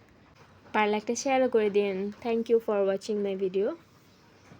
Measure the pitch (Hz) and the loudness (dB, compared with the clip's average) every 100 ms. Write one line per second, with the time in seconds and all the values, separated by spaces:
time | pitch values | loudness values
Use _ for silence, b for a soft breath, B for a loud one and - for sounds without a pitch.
0 | - - - - - - - 220 208 214 | -20 -20 -20 -20 -20 -20 -4 0 0 0
1 | 214 233 277 262 254 226 214 202 202 190 | -2 -4 0 2 4 2 2 2 0 -2
2 | 202 - 240 226 226 226 226 202 196 196 | -6 -6 -4 -2 2 2 2 0 0 -2
3 | - 208 196 190 190 190 226 339 - _ | -4 -4 -4 -2 -2 -2 -2 -6 -14 _
4 | _ _ _ - - | _ _ _ -20 -20